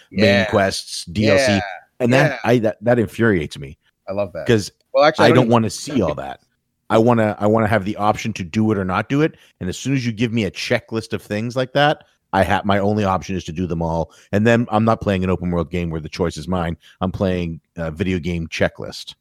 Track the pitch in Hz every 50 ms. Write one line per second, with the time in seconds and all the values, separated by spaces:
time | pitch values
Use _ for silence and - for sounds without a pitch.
0 | _ - - 98 107 117 120 120 110 107 113 101 95 95 - - - - - -
1 | - - 82 101 107 - 147 143 135 127 - 98 101 98 90 82 - _ _ -
2 | 127 120 127 135 147 151 135 117 - 107 123 127 107 110 104 - 104 120 123 120
3 | 107 - - - 113 113 101 85 73 71 - 73 71 67 - _ _ _ _ _
4 | - - 98 101 101 92 85 82 76 - 120 107 95 - _ _ _ _ - 135
5 | 143 156 156 - 185 120 - 127 127 113 120 117 113 101 - - - 147 151 127
6 | 95 80 73 67 67 67 65 - _ _ _ _ _ _ _ _ _ - 104 113
7 | 113 123 120 113 110 107 101 - 104 107 107 113 110 104 113 107 92 98 104 -
8 | 104 107 107 - - 117 104 - 95 80 - 113 110 107 107 98 95 92 92 98
9 | 107 - 135 143 151 160 - _ _ _ _ - - 90 85 - - 127 139 135
10 | 117 120 110 101 123 117 110 117 104 90 - - - - 123 113 - - 113 110
11 | 107 - - - - - 104 104 110 123 117 131 131 - - 139 143 147 160 -
12 | - _ _ _ _ - - 95 92 85 101 92 - 101 98 101 98 101 107 107
13 | 104 95 95 90 76 - 95 90 - - 80 82 92 80 85 82 85 82 82 82
14 | 80 - _ - _ - - 104 107 117 117 113 123 - 107 107 113 113 113 -
15 | - 104 98 92 92 92 90 82 87 90 87 87 82 71 - 90 87 85 80 80
16 | 76 78 - - 90 85 - 80 76 82 92 90 85 82 80 - _ _ _ -
17 | 95 95 - - 101 92 92 90 87 85 82 76 _ _ - - 82 82 78 80
18 | 98 92 92 90 76 90 87 85 82 80 - - 98 - - - 52 52 - -
19 | - - - _